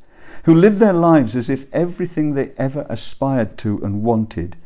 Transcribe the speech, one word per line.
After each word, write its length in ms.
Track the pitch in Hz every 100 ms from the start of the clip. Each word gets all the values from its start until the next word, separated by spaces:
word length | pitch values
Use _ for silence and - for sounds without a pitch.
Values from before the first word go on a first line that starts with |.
| - - - -
who 100 | -
live 240 | 165 202 202
their 140 | 214
lives 420 | 175 170 160 113
as 140 | 123 117
if 160 | 135 -
everything 600 | 139 175 175 175 - 151
they 180 | 139 - -
ever 260 | 131 143 -
aspired 680 | 107 - - 135 131 104 -
to 220 | 107 101
and 200 | 101 101
wanted 560 | 113 113 107 - 87 -